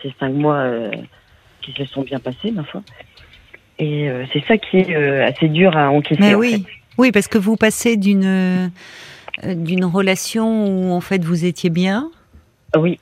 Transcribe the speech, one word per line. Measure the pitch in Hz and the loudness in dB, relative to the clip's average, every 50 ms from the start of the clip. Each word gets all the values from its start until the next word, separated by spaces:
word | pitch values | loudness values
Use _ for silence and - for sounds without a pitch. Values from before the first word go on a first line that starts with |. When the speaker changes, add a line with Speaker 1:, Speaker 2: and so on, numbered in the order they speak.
Speaker 1:
ces | - 139 135 _ | -12 -14 -8 _
cinq | 143 135 135 | -6 -4 -2
mois, | 143 147 151 147 | 0 0 0 0
euh, | 143 131 127 120 117 117 101 113 113 - - _ _ _ _ _ _ _ _ _ _ | 0 -2 -2 -4 -4 -6 -8 -10 -10 -14 -16 _ _ _ _ _ _ _ _ _ _
qui | - - | -20 -16
se | 131 - 143 | -10 -10 -10
sont | 135 - 139 | -8 -6 -8
bien | 135 123 139 131 | -8 -6 -8 -8
passés, | - 131 127 - - 214 | -8 -10 -10 -8 -8 -6
ma | 233 185 147 | -6 -6 -8
foi. | - - - 208 - - - - _ _ - - _ - - _ _ - _ _ _ _ - | -8 -12 -14 -14 -16 -20 -20 -20 _ _ -20 -20 _ -20 -20 _ _ -20 _ _ _ _ -6
Et, | 160 151 147 147 147 143 | -4 -4 -2 -4 -4 -4
euh, | 127 123 131 131 | -4 -6 -8 -4
c'est | - 147 143 | -4 -6 0
ça | - 226 208 | 2 0 0
qui | - - - 190 | 0 2 2 2
est, | 190 180 170 | 2 2 0
euh, | 151 147 139 139 135 120 | 0 0 2 2 2 2
assez | 113 135 - 165 160 | 0 0 0 0 0
dur | 151 160 185 190 160 | 4 4 4 4 4
à | 156 143 139 | 4 2 4
encaisser, | 139 147 143 - 156 151 | 2 2 2 0 2 4
Speaker 2:
Mais | 202 208 208 | 4 4 4
Speaker 1:
en | 202 | 4
Speaker 2:
oui. | 233 247 226 208 185 | 2 2 0 -2 -4
Speaker 1:
fait. | - - - _ _ _ - | -6 -14 -20 _ _ _ 2
Speaker 2:
Oui, | 254 254 | 2 4
parce | 196 208 196 - | 4 2 0 2
que | - 226 | 0 0
vous | 185 208 226 | 2 2 0
passez | 202 226 220 - - - 240 233 | 2 2 2 2 2 0 0 0
d'une, | 214 190 202 202 196 190 | 2 2 2 2 4 2
euh, | 190 190 190 185 185 185 180 185 180 180 - - - - - - - - - - - - - - 214 185 | 2 2 2 2 0 0 0 -2 -4 -8 -12 -20 -20 -20 -20 -20 -20 -20 -20 -14 -14 -14 -10 -6 -6 -4
d'une | 165 165 160 180 185 185 | -4 -4 -2 -2 0 0
relation | 180 165 196 196 190 190 180 - - - 226 220 226 226 220 208 | 0 0 0 2 2 0 0 -4 -4 -2 -2 0 0 0 0 0
où, | 202 190 185 185 185 | 0 0 0 0 0
en | 175 175 | 0 -2
fait, | 170 - 196 190 170 | -2 -2 -2 -2 0
vous | 160 175 165 165 | 0 -2 0 0
étiez | 180 165 - - 180 | -2 -2 -2 -2 -2
bien | 165 175 180 190 196 220 285 330 330 _ _ _ _ - _ _ _ _ _ - - | 0 2 0 0 0 -2 -4 -6 -10 _ _ _ _ -20 _ _ _ _ _ -2 0
Speaker 1:
Oui. | 185 160 180 165 - | 2 2 0 -2 -4